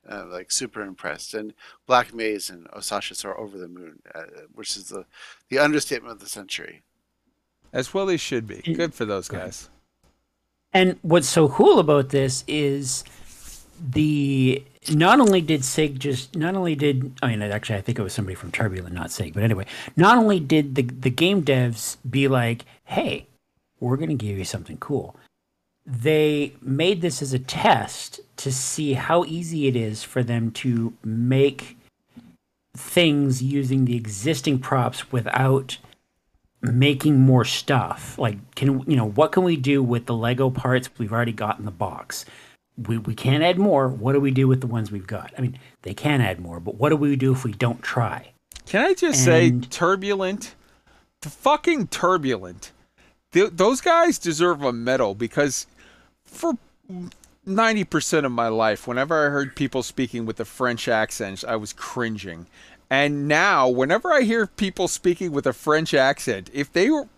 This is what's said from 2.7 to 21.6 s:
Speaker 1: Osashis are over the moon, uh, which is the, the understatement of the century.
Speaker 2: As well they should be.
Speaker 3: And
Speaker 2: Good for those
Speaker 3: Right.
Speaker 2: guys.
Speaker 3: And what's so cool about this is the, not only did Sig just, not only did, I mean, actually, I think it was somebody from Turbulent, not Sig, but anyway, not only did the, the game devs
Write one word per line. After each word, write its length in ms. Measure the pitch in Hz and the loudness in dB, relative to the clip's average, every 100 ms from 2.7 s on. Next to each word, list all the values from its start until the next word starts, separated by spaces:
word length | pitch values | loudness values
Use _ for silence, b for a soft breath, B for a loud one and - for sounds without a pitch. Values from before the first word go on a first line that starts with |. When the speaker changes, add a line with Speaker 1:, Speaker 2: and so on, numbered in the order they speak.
Speaker 1:
Osashis 520 | 104 - 101 - 92 | -14 -6 -6 -6 -10
are 120 | 101 95 | -10 -10
over 180 | 107 98 | -12 -14
the 120 | 87 | -16
moon, 320 | 90 85 76 _ | -18 -20 -20 _
uh, 100 | 82 82 - 78 | -18 -18 -20 -20
which 220 | - 107 | -16 -12
is 140 | 101 95 | -12 -12
the, 160 | 101 - B B B _ | -16 -16 B B B _
the 100 | 135 | 0
understatement 540 | 147 147 - 127 120 | 2 0 -4 -8 -10
of 80 | 107 | -20
the 80 | 101 | -16
century. 560 | 107 95 - 82 - _ _ _ _ _ _ _ _ _ | -16 -12 -12 -12 -20 _ _ _ _ _ _ _ _ _
Speaker 2:
As 220 | 127 131 | -8 -4
well 120 | 196 | -4
they 120 | 196 165 | -2 -2
should 280 | - 127 | -2 -6
be. 160 | 110 95 | -6 -10
Speaker 3:
And 100 | - | -8
Speaker 2:
Good 180 | 160 165 | -4 -4
for 120 | - | -4
those 260 | 107 98 87 | -6 -6 -6
Speaker 3:
Right. 140 | 90 | -12
Speaker 2:
guys. 240 | 92 - - _ _ _ _ _ _ _ _ _ _ | -12 -14 -20 _ _ _ _ _ _ _ _ _ _
Speaker 3:
And 260 | 190 185 175 | 4 4 2
what's 280 | 165 170 131 | 2 2 4
so 180 | - 151 | 4 4
cool 320 | - 302 311 | 6 6 8
about 300 | 151 147 131 | 6 4 4
this 340 | 139 135 131 | 0 0 -2
is 600 | - 151 143 139 131 - - B B B B B - - | -4 -2 0 -2 -6 -8 -10 B B B B B -20 -12
the, 840 | 151 139 151 147 139 135 131 - - _ - | -4 0 2 2 0 4 2 2 -6 _ -2
not 300 | 151 175 262 | 4 8 8
only 200 | 226 190 | 8 4
did 220 | 156 151 | 2 -2
Sig 340 | 131 - 156 135 | 0 0 -2 -2
just, 380 | 143 131 - | -4 -4 -6
not 200 | 170 160 | -4 -2
only 200 | 190 175 | -2 -2
did, 420 | 147 147 131 127 - | 0 0 0 -4 -4
I 60 | 127 | -2
mean, 120 | 110 | -2
actually, 360 | 104 104 - 104 | -2 -4 -4 -4
I 40 | |
think 160 | 107 120 | -4 -4
it 60 | |
was 100 | 95 | -4
somebody 220 | - 92 | -6 -6
from 160 | 90 87 | -8 -10
Turbulent, 420 | - 110 92 87 | -4 -4 -4 -10
not 180 | 87 85 | -10 -10
Sig, 220 | - 87 | -8 -6
but 100 | 101 | -2
anyway, 220 | 113 95 95 B B | 0 0 -6 B B
not 220 | - 190 240 | 4 6 8
only 240 | 220 190 | 6 2
did 340 | 139 156 143 | 2 2 2
the, 80 | 135 | -2
the 260 | 123 127 131 | -2 -2 -4
game 320 | 127 175 202 | 2 2 2
devs 540 | 147 131 | 2 2